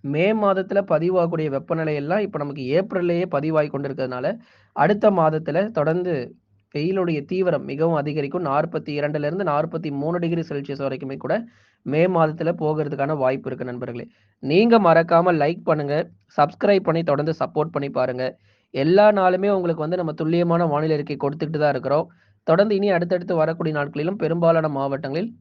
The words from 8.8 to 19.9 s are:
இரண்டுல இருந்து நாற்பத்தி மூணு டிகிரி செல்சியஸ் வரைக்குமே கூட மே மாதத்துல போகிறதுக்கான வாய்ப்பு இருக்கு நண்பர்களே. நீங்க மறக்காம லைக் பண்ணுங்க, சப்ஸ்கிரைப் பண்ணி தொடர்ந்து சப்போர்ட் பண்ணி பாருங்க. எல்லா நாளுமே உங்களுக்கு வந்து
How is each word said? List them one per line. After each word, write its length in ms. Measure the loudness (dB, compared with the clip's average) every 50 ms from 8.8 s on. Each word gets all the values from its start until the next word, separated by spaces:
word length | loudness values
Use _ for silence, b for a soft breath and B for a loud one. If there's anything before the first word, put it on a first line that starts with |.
| -6 -6
இரண்டுல 360 | -6 -4 -4 -2 -2 -2 -4
இருந்து 200 | -4 -4 -2 -2
நாற்பத்தி 460 | -2 0 0 -2 -2 -6 -8 -8 -6
மூணு 280 | -6 -4 -4 -4 -2 -2
டிகிரி 240 | -2 -2 -2 -2 -4 -6
செல்சியஸ் 340 | -8 -10 -8 -8 -8 -6
வரைக்குமே 340 | -6 -6 -6 -6 -8 -10 -12
கூட 280 | -10 -4 -2 -2 -2 -4 B B B B B B B
மே 240 | _ -2 2 2 2
மாதத்துல 460 | 4 4 2 2 2 0 -2 -4 -4 -2 -2
போகிறதுக்கான 580 | -2 -2 -2 -2 -2 -4 -2 -4 -2 -2 0
வாய்ப்பு 300 | 0 0 0 0 -2 -6
இருக்கு 180 | -8 -8 -8 -8
நண்பர்களே. 440 | -10 -8 -8 -10 -10 -10 -10 -12 b b b b b b b
நீங்க 420 | -4 2 4 4 6 6 6 6
மறக்காம 540 | 6 6 6 6 6 6 4 4 6 4 2
லைக் 240 | 2 2 0 0 -2 0
பண்ணுங்க, 460 | 0 0 0 0 -2 -2 -2 -4 -6 -10 _ _ _ _
சப்ஸ்கிரைப் 440 | 2 2 2 2 0 2 4 4 4
பண்ணி 220 | 2 2 0 0
தொடர்ந்து 320 | 0 0 0 0 0 -2 -2 -4
சப்போர்ட் 340 | -4 -4 -2 -2 -4 -2
பண்ணி 180 | -4 -6 -6 -4
பாருங்க. 480 | -2 -2 -2 -2 -2 -4 -6 -6 -6 _ _ _ _ _ _ _
எல்லா 420 | -4 -2 0 4 6 6 6 6
நாளுமே 360 | 6 6 4 4 2 2 0 0
உங்களுக்கு 320 | 0 0 0 -2 -2 -2
வந்து 160 | -2 -4